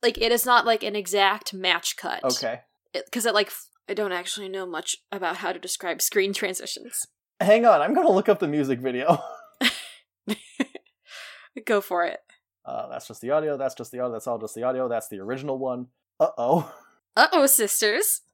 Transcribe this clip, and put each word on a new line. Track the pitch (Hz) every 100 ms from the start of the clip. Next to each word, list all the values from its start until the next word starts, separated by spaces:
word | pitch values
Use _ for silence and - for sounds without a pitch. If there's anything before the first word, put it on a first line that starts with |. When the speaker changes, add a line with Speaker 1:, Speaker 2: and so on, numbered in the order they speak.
Speaker 1:
like, | 240 233
it | 226
is | 233 247
not, | 247 226
like, | 220
an | 202 208
exact | 185 196 196 214 -
match | 190 185 175 - -
cut. | - - 131
Speaker 2:
Okay. | 127 113 120 _ _ _
Speaker 1:
It, | - -
'cause | 247 226
it, |
like, | 202 208
f-, | - - _ -
I |
don't | 208 208
actually | 180 175 - 190
know | 190 185
much | 160 165 - _
about | 202 180 180
how | 190
to | 185
describe | 185 - 180 170
screen | - 214 196
transitions. | 196 202 185 - - - - - _ _ _
Speaker 2:
Hang | 185 220 240
on, | 170
I'm | 156
gonna | 311 349
look | 190 202
up | 202
the | 165
music | 147 135 127
video. | 127 123 143 170 - - - _
<laughs> | 254 - - - _ _ -
Speaker 1:
<laughs> | 214 - - 262 - _ _ _ - - - - - 214
Go | 208
for | 196 175 170
it. | - _ _ _ _ -
Speaker 2:
Uh, | 65 -
that's | 65 -
just | 110
the | 117
audio, | 151 156 143
that's | 135 -
just | 117
the | 123
audio, | 123
that's | 113 123
all | 117
just | 110 -
the |
audio, | 123 127 127
that's | 117 -
the | 101
original | 98 131 143 135
one. | 131 123 123 _ _ _
Uh-oh. | 156 - 120 165 - - _ _
<laughs> | _ -
Speaker 1:
Uh-oh, | 302 349 277
sisters. | - 214 - 214 226 415 - _